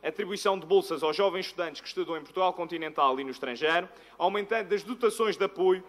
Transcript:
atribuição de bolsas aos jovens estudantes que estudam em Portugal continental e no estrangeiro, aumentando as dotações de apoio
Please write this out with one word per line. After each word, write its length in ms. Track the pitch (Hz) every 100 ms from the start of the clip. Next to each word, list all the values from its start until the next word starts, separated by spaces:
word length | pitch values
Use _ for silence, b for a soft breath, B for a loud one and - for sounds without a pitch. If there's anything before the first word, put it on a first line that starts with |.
atribuição 560 | 156 156 196 196 202 196
de 80 | 160
bolsas 340 | 190 - 160
aos 140 | 156 156
jovens 320 | 202 180 180
estudantes 340 | - 170 143
que 60 | -
estudam 280 | - 165 165
em 60 |
Portugal 320 | 139 185 185
continental 680 | 170 165 170 156 156 139 131
e 40 |
no 80 | 135
estrangeiro, 580 | 127 131 120 156 165 180 B B B
aumentando 560 | 175 202 202 226 190
as 120 | 208
dotações 520 | - 247 220 - 220 180
de 80 |
apoio 400 | 190 - 185 185